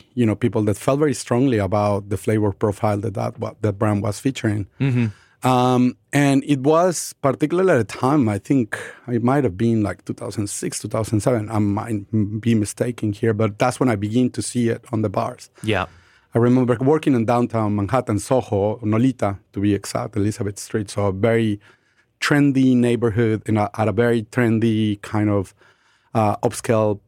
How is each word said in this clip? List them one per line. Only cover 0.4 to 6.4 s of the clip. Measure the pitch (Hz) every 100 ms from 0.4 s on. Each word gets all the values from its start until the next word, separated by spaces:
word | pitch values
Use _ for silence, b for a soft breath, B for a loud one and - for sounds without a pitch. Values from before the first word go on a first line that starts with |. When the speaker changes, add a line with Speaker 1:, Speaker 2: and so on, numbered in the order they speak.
| 117 -
Speaker 1:
that | 107 101
felt | - 139
very | 151
strongly | 127 - 120 139 110
about | 95 104 104 98 101
the | 101
flavor | - 110 104
profile | - 107 98 107 104
that | 104
that, | 98 117 113
wa-, | 107 -
that | 107
brand | 98 107 104
was | 107 101
featuring. | 135 127 110 104 95 _
Speaker 2:
Mm-hmm. | 135 123 113 b b b 127
Speaker 1:
Um, | 127 127 127 123 - _
and | 139 143 139